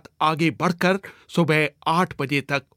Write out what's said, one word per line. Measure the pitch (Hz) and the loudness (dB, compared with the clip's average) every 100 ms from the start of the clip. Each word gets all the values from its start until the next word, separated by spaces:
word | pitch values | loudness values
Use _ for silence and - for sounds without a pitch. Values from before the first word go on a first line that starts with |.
| - - | -4 -2
आगे | 156 156 165 | -2 0 0
बढ़कर | 113 165 170 180 190 - - - | 0 -2 0 0 0 -4 -20 -6
सुबह | - 160 156 151 - - | 0 2 2 0 -4 -2
आठ | 165 185 - | 0 0 -4
बजे | 139 143 | -4 -4
तक | 131 143 - | -2 -4 -6